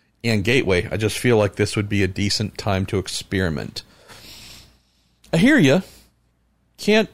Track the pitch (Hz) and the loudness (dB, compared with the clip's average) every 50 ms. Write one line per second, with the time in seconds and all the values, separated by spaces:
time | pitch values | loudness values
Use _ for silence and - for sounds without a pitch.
0 | _ _ _ _ - 117 110 104 90 113 127 139 - 95 92 90 - - - 101 | _ _ _ _ -4 -2 0 0 0 0 0 0 2 2 0 0 0 -2 -4 -2
1 | 113 104 - - - 127 120 107 104 98 - - 104 - - 110 104 101 104 101 | -2 -2 -2 -2 0 2 4 4 2 2 0 -2 -2 -2 -2 -4 -4 -2 -2 -2
2 | 98 95 95 - 101 101 - - 107 98 - - - 110 98 95 95 - - 95 | -2 -2 -2 -2 -4 -2 -2 -4 -4 -6 -8 -8 -4 -2 -2 -2 -2 -2 -4 -4
3 | 90 - - - - - 101 95 95 85 78 65 50 50 - - - _ _ _ | -4 -6 -8 -12 -8 -4 -2 -2 0 -2 -2 -4 -8 -10 -12 -16 -16 _ _ _
4 | _ - - - - - - - - - - - - _ _ _ _ _ _ _ | _ -20 -20 -20 -20 -20 -20 -20 -20 -20 -20 -20 -20 _ _ _ _ _ _ _
5 | _ _ _ _ _ - - 165 190 269 311 269 160 131 139 190 - - - - | _ _ _ _ _ -4 -2 2 4 4 4 6 6 4 4 2 0 -4 -14 -20
6 | _ _ _ _ _ _ _ _ _ _ _ _ _ _ _ - - 202 208 220 | _ _ _ _ _ _ _ _ _ _ _ _ _ _ _ -8 0 2 2 2
7 | 220 - | 2 0